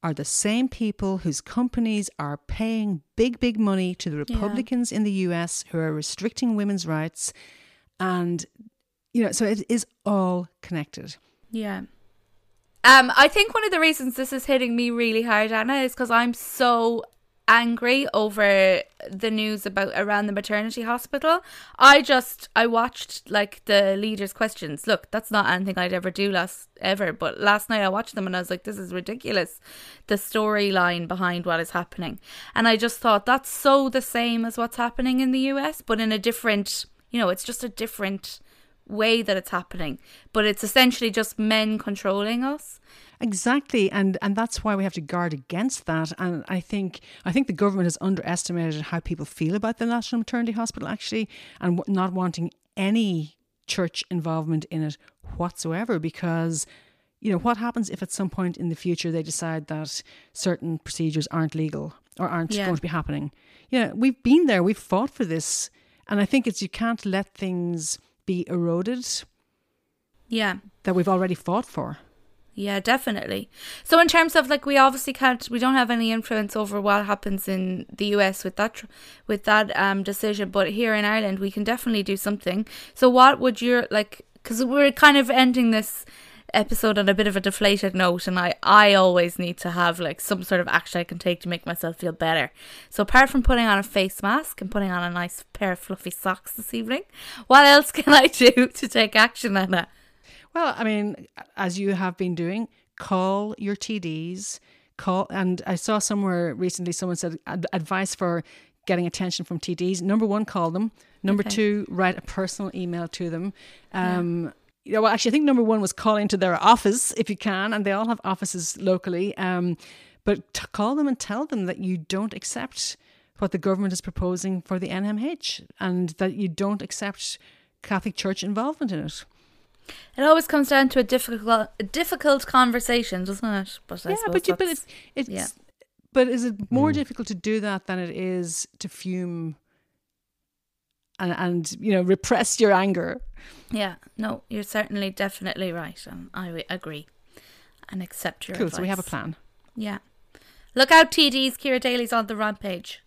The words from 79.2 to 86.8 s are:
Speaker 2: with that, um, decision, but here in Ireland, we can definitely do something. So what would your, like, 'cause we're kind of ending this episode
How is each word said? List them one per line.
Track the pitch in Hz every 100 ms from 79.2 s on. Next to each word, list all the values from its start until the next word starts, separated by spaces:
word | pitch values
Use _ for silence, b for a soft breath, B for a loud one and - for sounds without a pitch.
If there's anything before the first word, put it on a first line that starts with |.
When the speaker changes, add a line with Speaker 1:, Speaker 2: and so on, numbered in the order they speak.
| -
Speaker 2:
with | 214 -
that, | 214 208 -
um, | 196 196
decision, | 196 202 220 208 196
but | 190 190
here | 208 233
in | 214
Ireland, | 208 220 214 190
we | 196
can | 196
definitely | 208 247 - 220
do | 196 196
something. | - 208 - 185 214 B B
So | - 254
what | 247 254 285
would | 254 226
your, | 240 247 -
like, | 214 208 - - -
'cause | - 226
we're | 254 269 285
kind | 277 302 285
of | 247
ending | 262 254 247 240
this | 220 214 - - B B B B
episode | 202 208 -